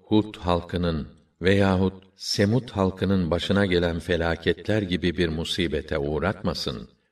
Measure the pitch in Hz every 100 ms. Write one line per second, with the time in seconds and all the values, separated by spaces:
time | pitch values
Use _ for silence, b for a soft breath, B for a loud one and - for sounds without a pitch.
0 | - 107 104 - 90 87 87 90 87 78
1 | - - _ _ 90 101 98 92 95 95
2 | - _ - - 101 123 - 98 95 95
3 | 95 95 82 87 - 98 98 87 87 82
4 | - 82 82 82 87 87 95 107 92 87
5 | 87 82 85 80 78 - 80 71 - 76
6 | 71 76 87 101 87 - - 65 - _
7 | _